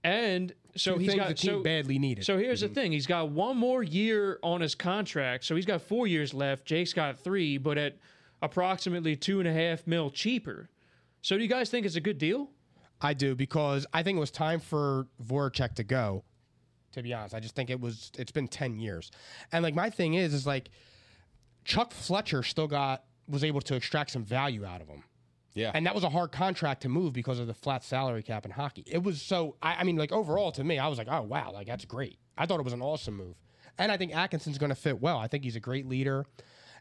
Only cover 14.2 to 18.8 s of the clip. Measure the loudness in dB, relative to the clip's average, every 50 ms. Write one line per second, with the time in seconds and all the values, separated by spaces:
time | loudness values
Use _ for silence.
14.2 | 0 -2 0 0 0 0 0 0 -2 -2 0 2 2 2 2 0 -2 -4 _ -14
15.2 | -4 -2 0 2 2 0 2 0 -2 0 0 -4 -2 0 2 2 2 0 0 -2
16.2 | -6 _ _ _ _ _ _ _ _ _ _ _ _ _ -12 -10 -6 -6 -6 -6
17.2 | -6 -6 -8 -8 -8 -6 -4 -4 -4 -2 -4 -4 -4 -6 -6 -8 -12 -14 -10 -10
18.2 | -10 -4 -2 -4 -4 -4 -4 -4 -4 -4 -4 -4